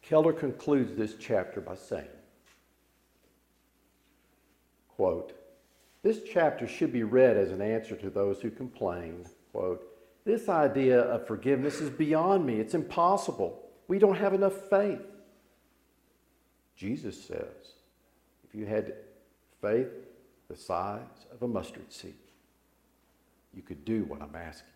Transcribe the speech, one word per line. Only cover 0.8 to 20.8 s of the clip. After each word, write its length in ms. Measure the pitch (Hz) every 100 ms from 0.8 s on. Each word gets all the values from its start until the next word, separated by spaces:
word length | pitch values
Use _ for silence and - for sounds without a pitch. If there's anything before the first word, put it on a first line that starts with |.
| 117 98
this 200 | 107 -
chapter 440 | - 110 90 -
by 140 | 90
saying, 360 | 95 - 92 71 - - _ _ _ _ _ _ _ _ _ _ _ _ _ _ _ _ _ _ _ _ _ _ _ _ _ _
quote, 440 | - 92 80 - - - - _ _ _ _
"This 200 | 196 220
chapter 440 | - 175 160 - 113
should 240 | - 160
be 120 | 123
read 340 | 110 123 131 101
as 140 | 95
an 100 | 92
answer 340 | 104 110 - 101
to 140 | 95
those 320 | 95 98 98
who 100 | 117
complain, 760 | 107 127 - 95 87 85 85 87 - _
quote, 360 | - 92 87 - - - _
'This 260 | - 220 220
idea 500 | 175 147 131 131 127
of 280 | 120 113 -
forgiveness 520 | 107 131 139 143 143
is 100 | 151
beyond 560 | 127 156 156 175 196 151
me. 140 | 110
It's 140 | 113
impossible. 960 | 175 - - 170 196 - 139 90 - - - _
We 120 | 196
don't 160 | 202 185
have 180 | 202
enough 360 | 190 196 196 -
faith.'" 360 | 196 208 165 - - - _ _ _ _ _ _ _ _ _ _ _ _ _ _ _
Jesus 460 | 95 139 110 85
says, 600 | - - - - - _ _ _ _ _ _ _
"If 120 | _ 107
you 100 | 104
had 320 | 107 107 - - - _ _ _ _
faith 320 | 104 113 131 - - - _ _ _
the 80 | 73
size 680 | - 87